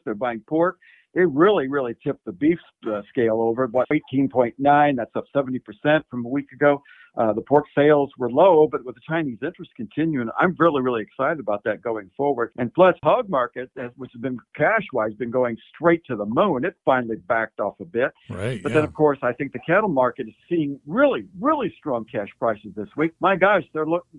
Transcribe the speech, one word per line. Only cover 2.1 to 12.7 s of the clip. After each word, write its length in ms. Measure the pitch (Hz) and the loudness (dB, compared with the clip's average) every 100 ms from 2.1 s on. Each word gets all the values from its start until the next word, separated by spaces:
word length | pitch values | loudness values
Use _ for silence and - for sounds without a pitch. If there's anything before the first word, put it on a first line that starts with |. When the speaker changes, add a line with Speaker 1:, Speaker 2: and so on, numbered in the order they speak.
| 127 | -6
Speaker 1:
the 80 | - | -10
beef, 260 | 90 147 170 - _ 117 | 0 0 0 -6 _ -6
uh, 120 | 104 101 | -6 -4
scale 320 | 131 113 113 | -2 0 2
over. 260 | 113 117 127 | 0 0 -2
What, 180 | 127 120 | 0 0
eighteen 360 | 151 - 131 135 | -2 -2 -2 0
point 260 | 123 120 - | 0 0 0
nine? 380 | 143 143 147 127 | 4 4 4 2
That's 180 | 110 | -4
up 120 | 120 - | -8 -4
seventy 280 | 143 127 127 | -4 -2 -6
percent 440 | - 104 151 156 - | -8 -6 0 0 -2
from 160 | 123 117 | -10 -6
a 20 | |
week 220 | 139 139 | -6 -8
ago. 300 | 127 147 139 - - _ - | 0 2 2 -4 -20 _ -2
Uh, 160 | 113 | 0
the 80 | 107 | 0
pork 220 | - 147 - 143 | 2 2 2 2
sales 340 | 147 147 135 - | 4 4 2 -4
were 100 | 123 | -2
low, 380 | 131 190 156 151 | 4 6 6 4
but 180 | 143 | 0
with 120 | 123 113 | -10 -14
the 40 | - | -8
Chinese 300 | 165 147 113 | -6 -6 -6
interest 300 | 151 - 170 - | -10 -10 -18 -14
continuing, 520 | 104 - 160 139 113 - | -10 -4 -2 -2 -4 0
I'm 200 | 175 147 | -2 2
really, 240 | 165 143 | 2 2
really 180 | 127 117 | 0 -2
excited 360 | 101 - 135 160 | -4 -4 -4 -4
about 240 | 107 104 | -4 -4
that 180 | 113 101 | -4 -4
going 300 | 117 110 92 - | -4 -6 -8 -4
forward. 340 | 143 123 113 - | -2 0 -4 -4
And 160 | 120 | -4